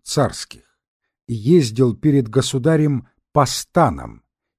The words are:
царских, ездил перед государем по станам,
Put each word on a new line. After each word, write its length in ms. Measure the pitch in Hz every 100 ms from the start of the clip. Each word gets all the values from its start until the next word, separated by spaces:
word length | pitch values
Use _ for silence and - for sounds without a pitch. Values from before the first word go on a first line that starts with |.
царских, 760 | - - 123 - - - _ _ _ _ _ _ -
ездил 680 | 117 107 175 123 110 127 107
перед 320 | 151 139 117
государем 800 | 127 127 135 131 160 151 135 - _ _
по 140 | - 135
станам, 760 | - - - 151 73 58 55 _ _ _